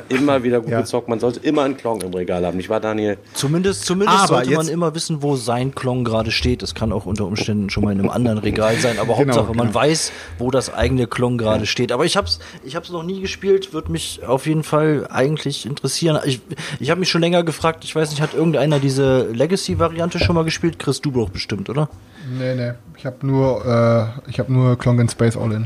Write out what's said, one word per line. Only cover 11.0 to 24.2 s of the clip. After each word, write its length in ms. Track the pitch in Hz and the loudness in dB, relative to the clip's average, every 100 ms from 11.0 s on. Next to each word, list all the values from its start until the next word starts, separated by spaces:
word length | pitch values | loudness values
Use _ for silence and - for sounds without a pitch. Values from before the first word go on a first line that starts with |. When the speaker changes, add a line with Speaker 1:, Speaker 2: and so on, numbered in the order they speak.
| 120 | 0
Speaker 3:
Klon 300 | - 123 123 | 0 0 0
gerade 240 | 110 107 | 0 0
Speaker 2:
Ja. 20 | 104 | 0
Speaker 3:
steht. 260 | - 120 | -2 0
Aber 140 | 120 165 | 0 2
ich 100 | 190 | 0
hab's, 220 | 196 - - - | -2 -6 -8 -18
ich 120 | 131 170 | -10 -10
hab's 120 | 175 | -8
noch 140 | 175 | -8
nie 180 | 170 190 | -6 -6
gespielt. 540 | 190 - 190 190 - | -6 -4 2 2 2
Würde 180 | 156 160 | -6 -4
mich 320 | 160 - - - | -4 -6 -8 -2
auf 200 | 131 151 | 0 2
jeden 160 | 156 | 0
Fall 440 | - 151 156 143 - | 2 2 2 2 -2
eigentlich 560 | 139 139 156 139 143 117 | 0 0 0 -4 -6 -6
interessieren. 520 | 147 139 - 165 151 | -4 -4 0 0 2
Ich, 160 | 143 123 - - - 147 | 0 -4 -6 -12 -10 -6
ich 100 | 135 | -2
hab 80 | 175 | 0
mich 120 | 180 | 2
schon 100 | 170 | 2
länger 220 | 170 175 | 4 2
gefragt, 420 | 165 - 165 160 | 2 0 -2 -2
ich 100 | - | -4
weiß 140 | 160 151 | -2 -2
nicht, 140 | 147 | 0
hat 100 | 156 | -2
irgendeiner 460 | 123 165 139 147 143 | 2 2 4 4 2
diese 480 | 139 131 135 131 104 | 2 2 4 4 2
Legacy-Variante 840 | 117 151 190 - 170 165 165 170 170 | 0 0 0 -2 0 0 0 -4 0
schon 160 | - | 2
mal 100 | 170 | 2
gespielt? 340 | 160 - 170 151 | 2 0 -2 -2
Chris, 240 | - 135 | -2 -2
du 80 | 147 | 0
doch 180 | 127 101 | 0 -2
bestimmt, 400 | 113 - 101 98 | -4 -6 -6 -4
oder? 220 | 135 151 - - - 135 127 | -2 -2 -6 -20 -16 -10 -4
Speaker 4:
Nee, 160 | 127 127 | -2 -2
nee. 160 | 120 123 - - | -4 -6 -14 -10
Ich 80 | 139 | -10
hab 160 | 127 | -6
nur, 420 | 135 135 135 113 | 0 2 2 2
äh, 640 | 123 117 117 117 110 127 | 2 4 6 4 2 -6